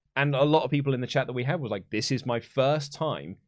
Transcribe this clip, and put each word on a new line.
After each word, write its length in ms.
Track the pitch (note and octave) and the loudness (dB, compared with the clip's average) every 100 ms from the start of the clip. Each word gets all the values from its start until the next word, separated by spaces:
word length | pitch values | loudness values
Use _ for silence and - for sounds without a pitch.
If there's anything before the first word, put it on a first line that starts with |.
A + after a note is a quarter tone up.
| _ - | _ 0
And 180 | C#3+ | 2
a 100 | C#3 | 4
lot 200 | D3 D#3 | 4 4
of 80 | B2+ | 4
people 240 | D3 C#3 C3 | 0 2 0
in 60 | |
the 40 | B2 | 0
chat 220 | D3 A#2+ | -2 0
that 60 | |
we 100 | B2+ | -2
had 160 | B2 F3 | -2 -2
was 100 | B2 | -4
like, 220 | G2+ - | -6 -4
"This 180 | G#2+ - | -2 0
is 140 | C3 B2 | -2 0
my 140 | A#2 | -4
first 540 | - - C3 D3+ C#3+ | -2 0 2 2 -2
time 420 | - D#3+ F#2 D2 F#2+ | -6 -4 -4 -8 -14